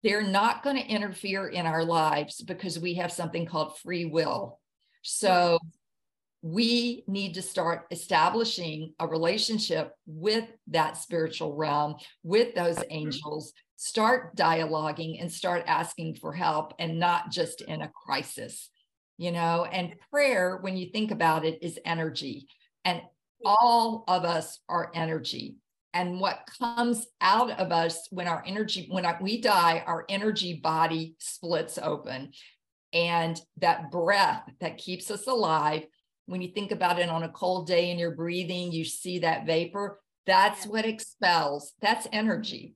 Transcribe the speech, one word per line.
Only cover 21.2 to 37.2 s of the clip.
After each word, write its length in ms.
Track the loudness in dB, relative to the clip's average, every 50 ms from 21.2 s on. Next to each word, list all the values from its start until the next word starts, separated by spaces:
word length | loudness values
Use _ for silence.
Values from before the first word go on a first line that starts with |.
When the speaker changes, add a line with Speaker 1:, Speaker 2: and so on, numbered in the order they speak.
| 4 4 4 4 0
Speaker 1:
it, 160 | -2 -2 -2
is 160 | -8 -10 -10 -8 -4
energy. 640 | -4 -2 -2 -2 -4 -4 -6 -8 -8 -10 -12 -14 _ _ _ _ _ _ _ _
And 160 | -2 -2 -2 -6 -14 _ _ _ _ _ _ 2
all 580 | 6 6 8 8 8 6 6 4 2 -2 -4 0
of 180 | 2 2 2 2
us 340 | 2 0 0 -2 -4 -12 -16 _ -4
are 220 | -2 -2 -2 -2 -4
energy. 600 | -4 -2 -2 -2 -4 -4 -6 -8 -8 -8 -12 -14 _ _ _ _ _ _ _
And 260 | -2 -2 -2 -2 -2 0
what 280 | 0 -2 -2 -4 -10 -20 -8 -6
comes 480 | -4 -2 0 0 2 2 2 0 -4 -12 _ _
out 300 | 4 6 6 6 4 2
of 180 | 2 -2 0 2
us 360 | 4 4 4 2 0 -4 -10 -8
when 160 | -6 -4 -2
our 160 | -2 -2 -2 -4
energy, 420 | -6 -4 -4 -2 -2 -2 -6 -6 -4
when 160 | -2 0 0
our, 120 | 0 0 0
we 200 | -2 -2 -2 2
die, 420 | 4 4 6 6 6 6 4 2 0
our 180 | -2 -4 -4 -2 -4
energy 460 | -4 0 0 0 0 0 -4 -4 -6
body 600 | -2 -2 0 2 4 2 2 2 -2 -4 -6 -10 _
splits 600 | -12 -12 -12 -8 -4 -2 0 0 0 -2 -6 -6
open. 540 | -4 -4 -4 -4 -6 -8 -8 -8 -10 -12 -16 -20 -20 -20 _ _ _ _ _ _ _ _
And 480 | 0 0 2 2 2 2 0 0 -2 -6 -10 _ _ 2
that 320 | 4 4 4 2 0 -6
breath 500 | -2 0 2 4 6 6 6 4 4 -2 -6 -14 -12 _
that 180 | -6 -6 -6 -6
keeps 320 | -8 -8 -8 -8 -6 -8
us 160 | -8 -6 -2
alive, 600 | -2 0 2 4 4 4 4 2 2 0 0 -4 -8 _ _ _ _ _ _ _
when 140 | -8 -6 -6
you 120 | -6 -6
think 200 | -6 -6 -4 -4
about 260 | -2 0 2 2 2 2
it 100 | 0 0
on 120 | 0 -2